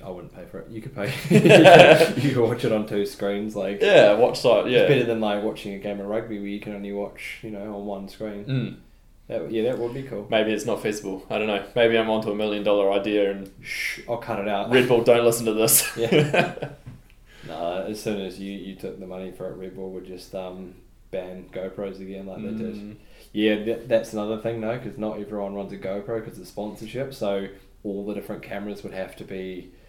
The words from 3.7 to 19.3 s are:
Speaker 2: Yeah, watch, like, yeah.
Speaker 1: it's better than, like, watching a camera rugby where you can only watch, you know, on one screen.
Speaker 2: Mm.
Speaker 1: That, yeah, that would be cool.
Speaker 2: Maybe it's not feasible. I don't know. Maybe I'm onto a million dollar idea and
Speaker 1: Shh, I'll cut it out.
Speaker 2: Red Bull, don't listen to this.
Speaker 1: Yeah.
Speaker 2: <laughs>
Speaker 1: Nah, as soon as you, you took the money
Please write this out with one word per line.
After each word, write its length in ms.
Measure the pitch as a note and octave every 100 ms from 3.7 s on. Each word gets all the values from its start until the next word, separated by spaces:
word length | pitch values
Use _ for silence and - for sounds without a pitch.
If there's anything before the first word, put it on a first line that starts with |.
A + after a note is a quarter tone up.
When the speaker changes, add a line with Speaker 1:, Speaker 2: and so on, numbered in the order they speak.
| -
Speaker 2:
Yeah, 320 | G3+ E3+ G#2
watch, 300 | G#2+ A#2+ - B2
like, 220 | G#2 A2+
yeah. 120 | A#2+
Speaker 1:
it's 80 | G2
better 140 | B2+
than, 160 | A#2 A2+
like, 240 | G#2+ G#2
watching 320 | G#2 - G#2 G2
a 40 |
camera 280 | G#2 G2+ G2+
rugby 320 | A2+ A#2 G#2
where 80 | G2+
you 140 | G#2
can 120 | G#2+
only 200 | G2+ G2+
watch, 460 | G2+ G2+ - - -
you 80 | A2+
know, 240 | G2+ G#2+ G2+
on 100 | G2+
one 220 | G2 G2
screen. 380 | - A2 G2+ A2+
Speaker 2:
Mm. 300 | C3 G2+ - - _ _ _ -
Speaker 1:
That, 200 | A2+ D2+
yeah, 120 | A2
that 140 | A#2+ A2+
would 140 | A#2+
be 100 | C3+
cool. 240 | C3+ G#2 G2+
Speaker 2:
Maybe 220 | A2 A2
it's 140 | G#2 A#2
not 160 | G2
feasible. 420 | A2 G#2 G2 F#2+ -
I 80 | G#2+
don't 100 | G#2+
know. 160 | G2+ - B2
Maybe 200 | A#2 A2+
I'm 120 | A2
onto 200 | A2 A2
a 60 | G#2
million 260 | G#2+ G#2
dollar 280 | G2+ G#2 G2
idea 400 | G2+ G#2 G#2 G2
and 180 | G2 G2 -
Speaker 1:
Shh, 400 | - - - - -
I'll 100 | A#2
cut 220 | A#2+ G2+
it 100 | G#2
out. 200 | G2+ A2+
Speaker 2:
Red 200 | B2+ B2
Bull, 120 | A#2+
don't 220 | A#2+ A#2
listen 220 | A#2 A#2+ A2+
to 80 |
this. 360 | G#2+ A2+ - - A#2
Speaker 1:
Yeah. 600 | A2+ D3+ D3 F3 - -
Speaker 2:
<laughs> 60 | C#3+ - - - - - - - -
Speaker 1:
Nah, 360 | D#2+ E2+ F#2
as 180 | G2 G#2+
soon 200 | A2+ G#2
as 180 | F#2 F#2+
you, 140 | G2
you 220 | G2 F#2+ F#2
took 240 | F#2+ F2+
the 40 | F#2
money 240 | F#2 F#2